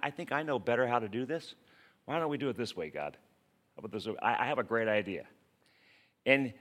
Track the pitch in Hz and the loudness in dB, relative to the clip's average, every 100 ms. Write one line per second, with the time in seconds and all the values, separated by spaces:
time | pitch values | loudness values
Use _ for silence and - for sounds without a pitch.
0 | 147 143 175 143 156 127 107 120 123 120 | -2 -4 -2 -2 0 0 2 4 4 2
1 | 107 113 127 160 - - _ - - _ | 0 -2 -2 -4 -6 -18 _ -20 -20 _
2 | - 160 156 143 139 113 113 90 78 73 | -4 -2 0 0 -2 -2 -4 -4 -6 -6
3 | 73 - _ _ _ _ _ - 107 104 | -6 -8 _ _ _ _ _ -14 -8 -6
4 | 107 - 117 - 123 135 98 113 110 107 | -6 -2 0 2 2 0 0 2 2 2
5 | 98 82 - - _ _ _ _ _ _ | 0 -4 -8 -20 _ _ _ _ _ _
6 | _ _ 127 139 127 - | _ _ 4 4 2 -6